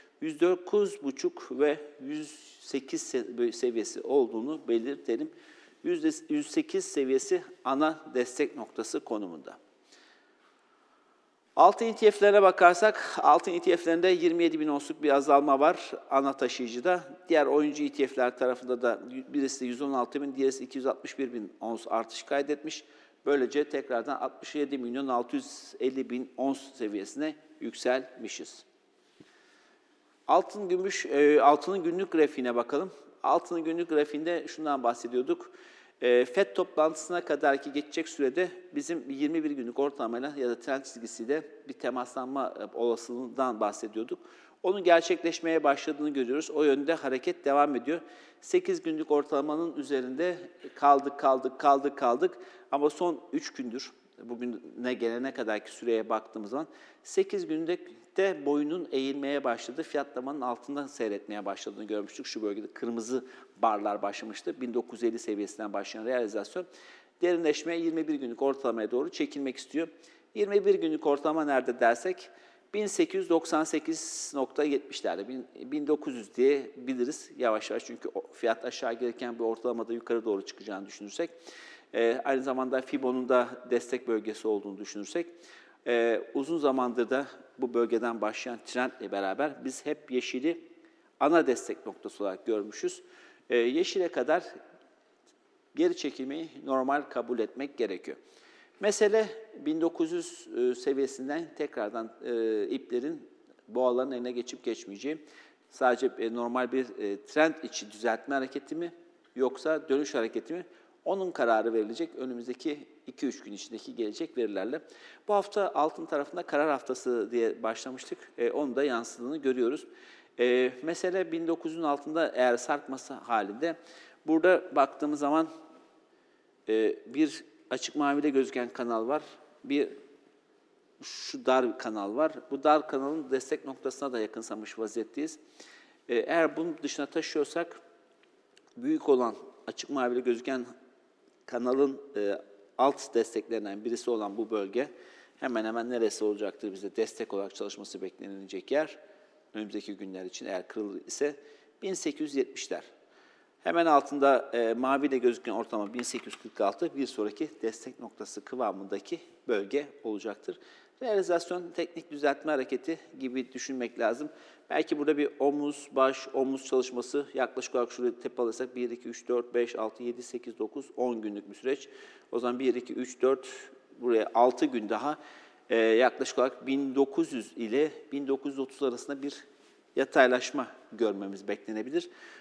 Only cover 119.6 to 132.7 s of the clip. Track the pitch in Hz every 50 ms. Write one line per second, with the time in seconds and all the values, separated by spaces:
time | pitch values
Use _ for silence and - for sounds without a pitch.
119.6 | 120 120 147 156 - - - - - - - - - _ _ - 120 123 127 127
120.6 | 127 127 131 - 147 160 160 - - 185 180 190 175 165 165 165 165 165 165 170
121.6 | - 160 160 170 165 147 143 139 - 156 156 165 156 - - 123 127 123 120 120
122.6 | - - 147 143 - - 135 131 - - 135 110 - 120 117 107 101 98 101 123
123.6 | 156 170 160 - - - - - - - - _ - 151 160 160 165 185 180 -
124.6 | - - - 147 135 135 - - 151 147 151 143 147 143 151 160 165 156 - -
125.6 | - - - - - _ _ _ _ _ _ _ _ _ _ _ _ _ _ _
126.6 | _ - 110 110 110 104 - - - 113 120 143 156 143 - - - - _ _
127.6 | _ - 127 135 - - - 147 143 143 143 147 143 151 135 135 127 - - 127
128.6 | 120 120 - - 120 120 117 110 113 123 147 151 147 - - - - _ _ _
129.6 | - 127 139 147 117 - - - - - - _ _ _ _ _ _ _ _ _
130.6 | _ _ _ _ _ _ _ - - - - - - - - 135 117 131 127 131
131.6 | 127 117 104 - - 117 107 104 98 101 110 139 156 156 151 123 - - 139 135
132.6 | 143 151